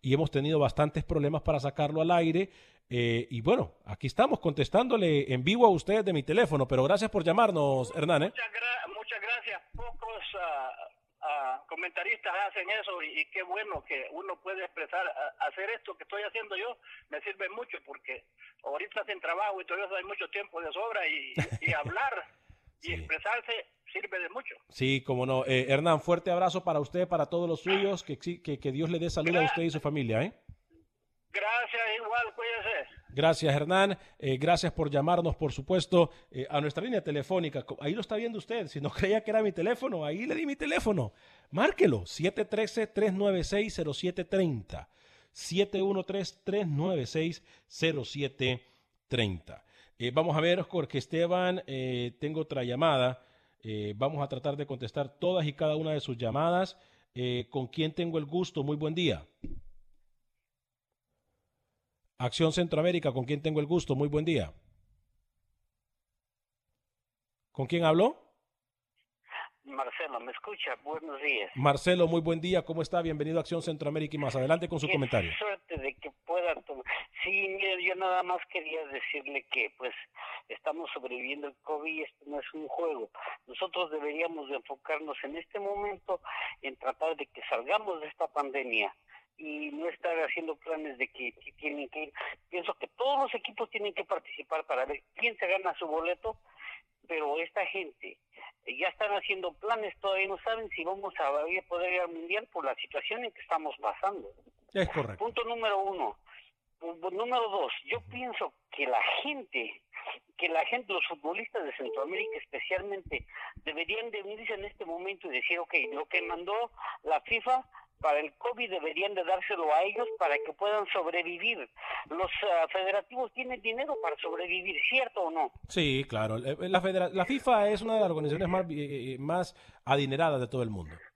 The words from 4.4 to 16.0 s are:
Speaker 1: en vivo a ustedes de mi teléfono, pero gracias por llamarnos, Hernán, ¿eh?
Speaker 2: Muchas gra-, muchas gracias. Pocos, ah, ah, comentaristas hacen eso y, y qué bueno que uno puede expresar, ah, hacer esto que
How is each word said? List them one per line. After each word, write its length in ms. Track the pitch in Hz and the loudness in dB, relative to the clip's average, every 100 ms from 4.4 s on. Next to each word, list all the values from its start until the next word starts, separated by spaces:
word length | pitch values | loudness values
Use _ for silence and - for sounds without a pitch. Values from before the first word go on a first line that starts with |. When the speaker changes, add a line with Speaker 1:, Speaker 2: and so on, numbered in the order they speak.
| 170 143 135 202 247 233 180 147 135 | 0 2 4 4 6 4 6 4 4
Speaker 1:
en 120 | 127 | 2
vivo 220 | 127 226 233 | 2 8 8
a 20 | |
ustedes 340 | 175 - 214 | 8 4 2
de 80 | 196 | 4
mi 120 | 160 | 2
teléfono, 440 | 135 175 214 147 131 | 4 4 6 4 4
pero 160 | 131 | 6
gracias 280 | 135 202 214 | 6 6 4
por 120 | 208 | 2
llamarnos, 720 | 165 185 226 165 143 135 120 - | 4 6 6 6 4 4 0 0
Hernán, 280 | 151 156 | 4 6
¿eh? 60 | 180 | 4
Speaker 2:
Muchas 220 | - 226 | 0 -6
gra-, 360 | 226 240 247 - 214 | -2 -2 -2 -4 -8
muchas 260 | 453 226 | -8 -6
gracias. 400 | 427 - 233 202 _ | -2 -4 -4 -8 _
Pocos, 500 | - - - 226 220 - 196 | -8 -8 -8 -8 -8 -8 -4
ah, 300 | 175 147 - - - _ _ _ | -2 -2 -4 -8 -14 _ _ _
ah, 420 | 156 147 135 131 - | -2 0 0 -4 -6
comentaristas 640 | 160 175 - 185 233 208 180 202 | -6 -4 -2 -2 -2 -2 -2 -2
hacen 200 | 202 180 | -2 -2
eso 320 | 214 202 180 | -2 -2 -6
y, 200 | 156 156 | -6 -4
y 40 | - | -4
qué 120 | - | -4
bueno 380 | 180 196 214 165 - | -4 -4 -4 -8 -6
que 220 | 143 131 | -8 -6
uno 300 | 311 392 - | -10 -8 -8
puede 240 | 190 190 180 | -8 -8 -8
expresar, 420 | - 151 175 180 | -8 -6 -4 -4
ah, 400 | - 143 - 151 | -4 -6 -4 -4
hacer 220 | - 196 | -2 -6
esto 260 | 233 - | -6 -8
que 80 | - | -14